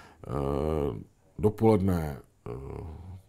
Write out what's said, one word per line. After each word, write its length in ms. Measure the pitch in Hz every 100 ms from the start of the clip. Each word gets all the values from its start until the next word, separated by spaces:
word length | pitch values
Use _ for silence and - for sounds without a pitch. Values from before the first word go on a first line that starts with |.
| - - -
eh, 40 | 67 69 71 78 78 71 53 - _ _ -
dopoledne, 800 | 104 - 110 107 95 87 76 67 - _ -
eh, 20 | 60 67 69 80 82 87 92